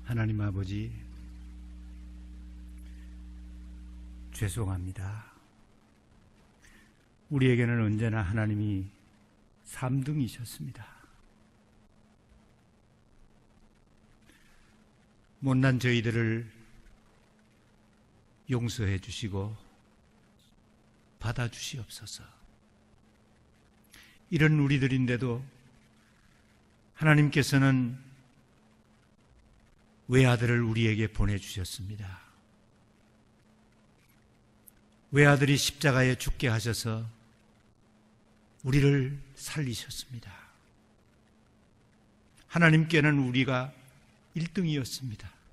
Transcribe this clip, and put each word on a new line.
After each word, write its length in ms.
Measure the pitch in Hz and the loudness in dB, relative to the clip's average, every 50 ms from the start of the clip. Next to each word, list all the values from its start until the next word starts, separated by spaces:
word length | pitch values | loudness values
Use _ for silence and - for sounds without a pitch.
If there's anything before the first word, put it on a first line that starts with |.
| - | -8
하나님 360 | - 120 113 110 110 110 107 | -6 -4 -2 -2 -2 -2 -2
아버지, 500 | 104 104 92 98 98 92 101 104 110 117 117 - - - - - - - - - - - - - - - - - - - - - - - - - - - - - - - - - - - - - - - - - - - - - - - - - - - - - - - - - - - - - - - - - - - - | -2 -4 -4 -4 -6 -6 -6 -6 -6 -8 -10 -14 -16 -16 -18 -18 -18 -18 -18 -18 -18 -18 -18 -18 -18 -18 -18 -18 -18 -18 -18 -18 -18 -18 -18 -18 -18 -18 -18 -18 -18 -18 -18 -18 -18 -18 -18 -18 -18 -18 -18 -18 -18 -18 -18 -18 -18 -18 -16 -18 -16 -16 -16 -18 -18 -18 -18 -18 -18 -18 -18 -18 -18 -18 -18 -18 -18 -16 -8
죄송합니다. 1000 | - 110 101 92 117 113 95 95 92 87 92 92 - 95 95 101 107 107 - - - - - _ _ - _ _ _ _ _ _ _ _ _ - - _ - _ _ - _ _ _ _ - - - - _ _ _ _ _ _ _ _ _ | -6 -6 -6 -4 -4 -4 -4 -4 -4 -6 -8 -8 -8 -8 -8 -8 -10 -14 -16 -20 -20 -20 -20 _ _ -20 _ _ _ _ _ _ _ _ _ -20 -20 _ -20 _ _ -20 _ _ _ _ -20 -20 -20 -20 _ _ _ _ _ _ _ _ _
우리에게는 520 | 151 139 131 131 123 117 120 117 120 117 113 | 0 2 4 4 4 4 2 2 2 2 2
언제나 380 | 107 104 107 113 117 120 113 | 2 0 0 0 0 0 -2
하나님이 640 | 107 82 107 113 110 104 107 104 104 104 101 95 95 98 - _ _ _ _ _ _ _ _ _ _ _ _ _ _ | -2 -2 -2 -2 0 0 0 -2 -2 -2 -2 -4 -4 -8 -12 _ _ _ _ _ _ _ _ _ _ _ _ _ _
삼 400 | - - - - 127 127 139 131 | -18 -12 -8 -4 -2 -2 -2 -2
등이셨습니다. 840 | 135 151 156 135 107 - - 120 110 - - 156 139 120 - 107 - - - - - - _ - - _ _ - _ _ _ _ _ _ - - _ _ _ _ _ _ _ _ _ - - _ _ _ _ _ _ _ _ _ _ _ _ _ _ _ - - - _ - _ _ _ - - - _ _ _ _ _ _ _ - - _ _ _ - _ _ - - - _ _ _ _ _ _ _ _ _ _ _ _ _ _ _ _ | -2 -2 -2 -2 -4 -4 -10 -14 -14 -12 -12 -12 -12 -12 -14 -16 -20 -20 -20 -20 -20 -20 _ -20 -20 _ _ -20 _ _ _ _ _ _ -20 -20 _ _ _ _ _ _ _ _ _ -20 -20 _ _ _ _ _ _ _ _ _ _ _ _ _ _ _ -20 -20 -20 _ -20 _ _ _ -20 -20 -20 _ _ _ _ _ _ _ -20 -20 _ _ _ -20 _ _ -20 -20 -20 _ _ _ _ _ _ _ _ _ _ _ _ _ _ _ _
못난 400 | - 135 131 127 131 135 131 123 | -2 2 2 4 4 4 2 2
저희들을 720 | 117 127 123 120 110 120 113 117 117 113 113 113 117 110 - - - - - - - - - - _ - _ _ _ _ _ _ _ _ _ _ _ _ _ _ _ _ _ _ _ _ _ _ _ _ _ _ _ - | 2 2 2 2 0 0 0 0 0 0 0 -2 -6 -10 -16 -20 -20 -20 -20 -20 -20 -20 -20 -20 _ -20 _ _ _ _ _ _ _ _ _ _ _ _ _ _ _ _ _ _ _ _ _ _ _ _ _ _ _ -4
용서해 480 | 131 120 117 117 101 - 110 98 98 92 | -4 -2 -2 -2 -2 -2 -2 0 0 -2
주시고 580 | - - - - - 107 95 98 98 104 107 107 - - _ _ _ _ _ _ _ _ _ _ _ _ _ _ _ _ _ _ _ _ _ _ _ _ _ _ _ _ _ _ | -4 -8 -10 -8 -8 -6 -6 -4 -6 -6 -8 -12 -16 -20 _ _ _ _ _ _ _ _ _ _ _ _ _ _ _ _ _ _ _ _ _ _ _ _ _ _ _ _ _ _
받아주시옵소서. 1040 | - 110 117 123 123 117 - - - - - 139 107 - - - 110 104 - - - - - _ - - - _ _ _ _ _ _ _ _ _ _ _ _ _ _ _ _ _ _ _ _ _ _ _ _ _ _ _ _ - - - - - _ _ | -8 -6 -4 -2 -4 -4 -6 -8 -12 -10 -10 -10 -12 -12 -14 -18 -16 -16 -16 -16 -18 -20 -20 _ -20 -20 -20 _ _ _ _ _ _ _ _ _ _ _ _ _ _ _ _ _ _ _ _ _ _ _ _ _ _ _ _ -20 -20 -20 -20 -20 _ _
이런 300 | 185 156 151 156 156 151 | 2 4 6 6 6 6
우리들인데도 840 | 143 139 143 143 127 135 127 131 131 120 123 120 127 127 117 120 135 139 - - - - _ - _ _ _ _ _ _ _ _ _ _ _ _ _ _ _ _ _ _ _ _ _ _ _ | 4 4 4 2 2 2 2 2 2 2 0 0 -2 -4 -4 -6 -8 -12 -18 -20 -20 -20 _ -20 _ _ _ _ _ _ _ _ _ _ _ _ _ _ _ _ _ _ _ _ _ _ _
하나님께서는 1040 | - 156 156 151 147 147 147 135 156 127 - - 135 135 139 135 131 127 117 123 - - - - - - _ _ _ _ _ _ _ _ _ _ _ _ _ _ _ _ _ _ _ _ _ - _ _ - _ _ _ _ _ _ _ _ _ _ _ - | 0 4 6 8 8 6 6 4 2 0 4 4 4 6 6 4 4 2 0 -4 -8 -14 -20 -20 -20 -20 _ _ _ _ _ _ _ _ _ _ _ _ _ _ _ _ _ _ _ _ _ -20 _ _ -20 _ _ _ _ _ _ _ _ _ _ _ 2
외아들을 540 | 127 131 131 127 120 117 120 120 120 120 | 4 6 6 6 6 4 4 2 2 2
우리에게 460 | 120 113 110 113 113 110 110 104 110 104 | 2 0 0 2 2 2 2 2 0 -2
보내주셨습니다. 1120 | - - 101 98 101 98 - - - 98 92 - - - 95 95 107 101 107 92 92 92 - - _ _ _ _ _ _ _ _ _ _ _ _ _ _ _ _ _ _ _ _ _ _ _ _ _ _ _ _ _ _ _ _ _ _ _ _ _ _ _ _ _ _ _ _ _ _ _ - _ _ _ _ _ _ _ _ | 0 0 0 0 0 -2 -4 -8 -8 -8 -8 -8 -8 -10 -10 -12 -10 -10 -12 -12 -14 -16 -20 -20 _ _ _ _ _ _ _ _ _ _ _ _ _ _ _ _ _ _ _ _ _ _ _ _ _ _ _ _ _ _ _ _ _ _ _ _ _ _ _ _ _ _ _ _ _ _ _ -20 _ _ _ _ _ _ _ _
외아들이 460 | - 139 147 143 143 139 143 135 143 135 | 4 6 8 8 8 6 6 4 4 2
십자가에 580 | - - - - - 151 131 127 127 127 127 | 2 -2 -4 0 0 2 4 4 4 2 2
죽게 320 | 123 - 127 - - - 127 | 0 -2 -4 -4 -2 0 0
하셔서 640 | 110 110 107 117 113 - - 117 110 110 113 113 113 - _ _ _ _ _ _ _ _ _ _ _ _ _ _ _ _ _ _ _ _ _ _ _ _ _ _ _ _ - | 0 0 0 -2 -4 -4 -4 -6 -6 -6 -8 -10 -14 -16 _ _ _ _ _ _ _ _ _ _ _ _ _ _ _ _ _ _ _ _ _ _ _ _ _ _ _ _ -4
우리를 540 | 135 131 147 139 143 143 139 131 131 143 143 - - - | 2 4 6 6 6 6 4 2 0 -4 -10 -14 -18 -20
살리셨습니다. 960 | - - - - 160 151 127 117 - - - - - - - 127 117 - 101 92 - - - - _ _ _ _ _ _ _ _ _ _ _ _ _ _ _ _ _ _ _ _ _ _ _ _ _ _ _ _ _ _ _ _ _ _ _ _ _ - _ | -16 -12 -8 -6 -4 -4 -4 -4 -6 -8 -12 -12 -14 -12 -14 -14 -16 -16 -16 -20 -20 -20 -20 -20 _ _ _ _ _ _ _ _ _ _ _ _ _ _ _ _ _ _ _ _ _ _ _ _ _ _ _ _ _ _ _ _ _ _ _ _ _ -20 _
하나님께는 720 | - 165 170 165 156 160 160 156 165 156 143 151 147 143 | 0 6 6 8 8 8 6 6 4 4 6 6 4 4
우리가 520 | 135 123 123 131 131 127 131 127 127 139 - - - - _ - _ _ _ _ _ _ _ | 2 2 2 2 2 2 0 -2 -4 -6 -12 -18 -20 -20 _ -20 _ _ _ _ _ _ _
일 140 | 170 160 165 - | -6 -6 -4 -4
등이었습니다. 760 | 208 185 165 151 143 127 - - - 127 127 107 - - 90 - - _ - | -2 -2 0 0 -2 -2 -4 -8 -8 -8 -10 -10 -10 -14 -18 -18 -20 _ -20